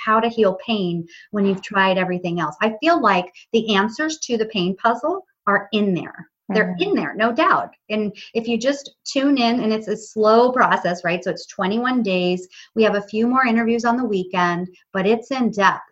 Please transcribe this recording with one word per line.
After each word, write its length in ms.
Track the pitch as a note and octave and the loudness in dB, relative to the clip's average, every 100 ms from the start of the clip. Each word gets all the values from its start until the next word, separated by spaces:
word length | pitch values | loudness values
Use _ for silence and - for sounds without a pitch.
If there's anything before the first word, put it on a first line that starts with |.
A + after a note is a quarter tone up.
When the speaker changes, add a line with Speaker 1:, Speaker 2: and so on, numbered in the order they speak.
Speaker 1:
How 160 | A3 A3 | 0 2
to 100 | A#3 | 2
heal 280 | A3+ G3 F#3+ - | 2 2 0 -4
pain 400 | G#3+ F3 E3+ E3 - - | -2 -2 -4 -8 -16 -8
when 140 | G3+ | -2
you've 180 | G3 F#3+ | 0 -2
tried 360 | - G3+ F#3+ F#3 | -2 0 2 2
everything 420 | F3+ F3+ F3 E3+ | 0 -2 -4 -4
else. 160 | D3+ - | -4 -2
I 120 | A3 A3 | -2 0
feel 200 | D#4+ E4+ | 0 2
like 280 | A3 F#3 F3+ - - | 2 2 -2 -12 -2
the 220 | A3+ A3 | -2 2
answers 440 | G3 G#3+ C4 D#4 D#4 | 2 0 -2 -4 -4
to 180 | - A3+ | -4 -4
the 80 | A3 | -2
pain 300 | G3+ F3+ F#3+ | -2 -2 0
puzzle 500 | A3+ A#3+ D#4 G4 - _ G3+ | 0 0 -2 -4 -8 _ 0
are 220 | G3 G3 | 0 0
in 200 | G#3+ G3+ | 0 0
there. 380 | F3 - - - _ - | -2 -4 -16 -20 _ -2
They're 240 | G#3 F#3 F3+ | 0 0 0
Speaker 2:
Mm-hmm. 120 | G4+ | 0
Speaker 1:
in 40 | |
there, 200 | D#4 D3 | 0 -2
no 180 | F#3 A3+ | -2 0
doubt. 380 | A#3+ F4 B3 - _ - | 2 2 2 -2 _ -6
And 260 | G#3+ G#3 - - | -4 -4 -6 -8
if 120 | A3+ A#3 | -6 -2
you 120 | A3+ | -2
just 380 | B3+ C#4 - _ - | 0 -2 -6 _ -6
tune 320 | C4+ C#4 C4+ | 0 2 2
in, 220 | A#3 A#3+ | 2 2
and 120 | A3 | 0
it's 160 | A3 F#3 | -2 -4
a 80 | G#3+ | -8
slow 560 | - A3 G#3+ A3+ B3 | -6 0 4 6 4
process, 500 | B3+ F3 F#3 F3 F3+ | 4 2 2 -2 -2
right? 220 | E3+ F3+ | -2 -4
So 60 | F#3 | -4
it's 160 | E3 - | -8 -8
twenty-one 560 | - F#3+ A3+ B3 B3+ | -6 -2 -2 -2 -2
days. 440 | G3 F#3 F3+ F3+ - - - | 0 0 0 -2 -6 -20 -8
We 80 | A3 | 0
have 140 | G#3+ G3+ | 2 2
a 40 | |
few 260 | G3+ A3 A#3+ | -2 -2 0
more 200 | C4 B3+ | 2 2
interviews 400 | A3+ A3+ A#3 A#3 | 2 2 0 0
on 100 | B3 | 0
the 80 | |
weekend, 640 | A#3 F#3+ F3+ F3+ F3 F3 F3+ - _ | 0 -2 -2 -2 0 -2 -6 -12 _
but 140 | G3 F#3+ | -2 0
it's 240 | A3+ - | 0 -2
in 220 | C4 A3+ | -2 -2
depth. 340 | G3+ F#3+ - - | 2 2 2 -6